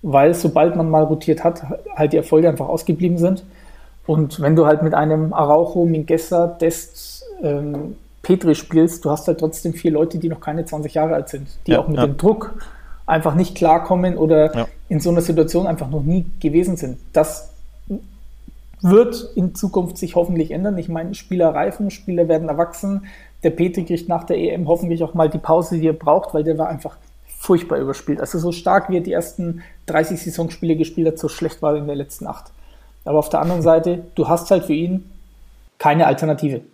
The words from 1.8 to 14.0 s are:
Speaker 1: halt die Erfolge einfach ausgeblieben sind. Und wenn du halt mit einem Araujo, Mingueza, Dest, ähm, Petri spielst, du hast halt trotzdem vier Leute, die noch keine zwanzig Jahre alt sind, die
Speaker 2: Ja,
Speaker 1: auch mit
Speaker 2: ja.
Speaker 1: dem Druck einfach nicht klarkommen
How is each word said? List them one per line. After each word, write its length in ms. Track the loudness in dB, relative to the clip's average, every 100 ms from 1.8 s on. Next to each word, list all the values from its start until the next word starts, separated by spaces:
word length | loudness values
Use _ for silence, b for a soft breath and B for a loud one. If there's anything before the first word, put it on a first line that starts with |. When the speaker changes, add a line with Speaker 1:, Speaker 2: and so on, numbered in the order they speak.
| -10
Speaker 1:
halt 200 | -2 0
die 20 | 0
Erfolge 320 | 4 4 4
einfach 200 | 2 -2
ausgeblieben 500 | -4 -2 0 0 2
sind. 260 | 2 0 -4 b b b b b -2
Und 340 | 0 0 0
wenn 160 | 2 4
du 80 |
halt 180 | 6 4
mit 120 | 4
einem 400 | 2 2 2 0
Araujo, 500 | 0 4 4 4 2
Mingueza, 640 | 2 2 0 -2 0 0 0
Dest, 760 | 0 -2 -2 -12 -18 -18 -18 -18 -8
ähm, 540 | -4 -4 -4 -8 -10 -14 -20 -20
Petri 320 | 0 2 4
spielst, 500 | 0 2 2 2 2
du 60 | -4
hast 180 | -2 -2
halt 100 | -2
trotzdem 360 | -2 -4 -6
vier 160 | -2 0
Leute, 260 | 0 0 -2
die 140 | -6
noch 100 | -6
keine 240 | -6 -6
zwanzig 300 | -6 -8 -4
Jahre 200 | -2 0
alt 140 | 0 -4
sind, 200 | -12 -12 -10 0
die 60 |
Speaker 2:
Ja, 80 | 2
Speaker 1:
auch 60 | 2
mit 120 | 0
Speaker 2:
ja. 80 | 0
Speaker 1:
dem 100 | 2
Druck 480 | 2 2 -2 -10 B B B B
einfach 300 | -2 0 2
nicht 200 | 2 0
klarkommen 640 | 0 4 4 4 0